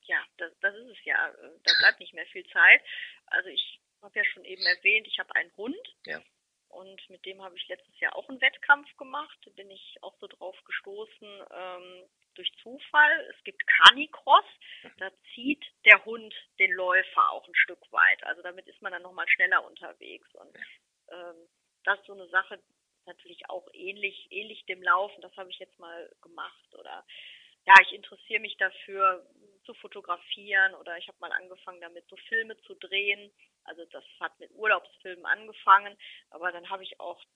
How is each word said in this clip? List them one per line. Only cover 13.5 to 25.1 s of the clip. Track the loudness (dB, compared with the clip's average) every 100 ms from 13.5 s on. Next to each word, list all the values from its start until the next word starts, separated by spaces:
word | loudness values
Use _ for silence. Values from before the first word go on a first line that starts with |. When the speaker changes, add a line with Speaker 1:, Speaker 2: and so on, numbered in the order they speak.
| -12 2
Speaker 1:
Canicross. | 10 10 8 -2 -6 6 6 6 -16 -20 -20
Speaker 2:
Mhm. | -20 -14
Speaker 1:
Da | -14 _ -20
zieht | -12 -6 -6 -8 _ 6
der | 6 6
Hund | -14 -14 -20 -20 _
den | -2
Läufer | -2 0 0 0 0 0
auch | 0 -6
ein | -2
Stück | -2 -4 _
weit. | 2 2 2
Also | -4 -10
damit | -10 -16 -20
ist | -16
man | -14
dann | -12
nochmal | -16 -10 -4
schneller | 0 2 0 -2
unterwegs. | -16 -18 -18 -20 -20 _ -20
Und, | -20 -20
Speaker 2:
Ja. | -20 -20 _ _ _ -18 -18
Speaker 1:
ähm, | -20 -20 _ _ _
das | -2 -2
ist | -4
so |
eine | -20 -4
Sache, | -4 -4 -10 _ _ _ _ -20
natürlich | -20 -20 -20 -14
auch | -14 -14
ähnlich, | -16 -14 -8 -8 -8 -14
ähnlich | -12 -12 -16 -14
dem | -6
Laufen. | 2 2 2